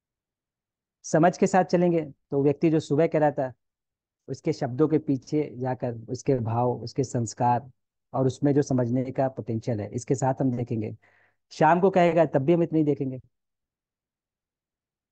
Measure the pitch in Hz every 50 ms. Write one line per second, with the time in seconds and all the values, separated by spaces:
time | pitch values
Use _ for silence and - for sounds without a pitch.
0 | _ _ _ _ _ _ _ _ _ _ _ _ _ _ _ _ _ _ _ _
1 | - - - 190 208 180 - - 202 180 - 190 180 - - 175 175 180 170 165
2 | 151 151 - _ _ - - 139 139 147 143 143 - 165 156 160 147 - 147 139
3 | 165 165 - 156 151 147 143 - 135 127 127 _ _ _ _ _ _ _ _ _
4 | _ _ _ _ _ - 135 - - 165 151 - 147 123 123 127 156 147 156 147
5 | 147 - 139 127 - - - 151 147 143 - 127 123 127 127 123 - 123 117 113
6 | 117 - 127 120 - - 139 123 113 107 113 117 123 123 120 123 110 120 - -
7 | 131 - - 123 117 110 - - 127 120 123 117 - - - _ _ _ _ _
8 | _ _ - 131 131 131 123 - - 147 139 143 143 - 135 123 127 117 120 131
9 | 127 131 131 - 135 131 131 - 107 - 113 113 - - 120 101 101 104 - 143
10 | - - 143 117 139 131 135 - 143 131 120 120 120 - 120 110 107 113 113 -
11 | _ _ _ _ _ _ _ _ _ _ - - 170 156 170 180 175 190 185 185
12 | 175 175 160 170 160 151 - 147 135 143 175 165 170 156 156 160 156 147 143 -
13 | 143 131 131 127 - _ _ _ _ _ _ _ _ _ _ _ _ _ _ _
14 | _ _ _ _ _ _ _ _ _ _ _ _ _ _ _ _ _ _ _ _
15 | _ _